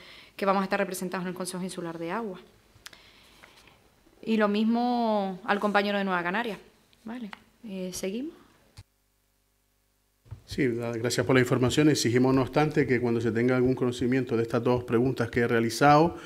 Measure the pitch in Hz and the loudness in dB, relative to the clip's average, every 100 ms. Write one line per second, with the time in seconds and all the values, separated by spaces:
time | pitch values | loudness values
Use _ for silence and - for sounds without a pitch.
0 | - - - - 196 196 190 202 190 185 | -20 -20 -20 -6 -2 0 0 -2 -2 -4
1 | 185 185 180 180 185 185 185 180 170 165 | -6 -6 -6 -6 -8 -6 -8 -8 -10 -8
2 | 165 202 226 185 - _ _ _ - - | -6 -6 -8 -12 -18 _ _ _ -20 -20
3 | - - - - - - - _ _ _ | -20 -20 -20 -20 -20 -20 -20 _ _ _
4 | _ - - 226 208 202 220 233 240 247 | _ -14 -2 0 2 2 2 2 0 0
5 | 233 214 196 180 - 202 208 202 202 202 | 0 0 -2 -6 -2 0 2 0 0 -2
6 | 196 180 170 196 240 190 - _ _ _ | -2 -2 -2 -4 -6 -10 -16 _ _ _
7 | 220 247 220 - _ _ 226 190 185 185 | -16 -14 -14 -16 _ _ -12 -10 -8 -6
8 | 190 214 302 - - _ _ - - _ | -6 -6 -8 -12 -20 _ _ -20 -20 _
9 | _ _ _ _ _ _ _ _ _ _ | _ _ _ _ _ _ _ _ _ _
10 | _ _ - - - - 135 117 117 117 | _ _ -20 -20 -10 -2 0 0 -4 -4
11 | 117 120 123 131 120 117 123 123 151 135 | -4 -2 2 4 4 2 2 4 4 4
12 | 120 120 127 131 123 151 151 151 135 123 | 2 4 4 2 2 0 0 0 2 2
13 | 120 117 113 107 120 127 127 123 123 123 | 0 0 0 0 2 2 2 2 0 0
14 | 123 131 123 113 117 123 120 123 123 117 | 0 0 0 -2 0 0 2 0 2 0
15 | 131 127 117 - 120 117 113 113 143 147 | 2 0 -2 0 2 2 0 2 6 6
16 | 170 170 | 6 0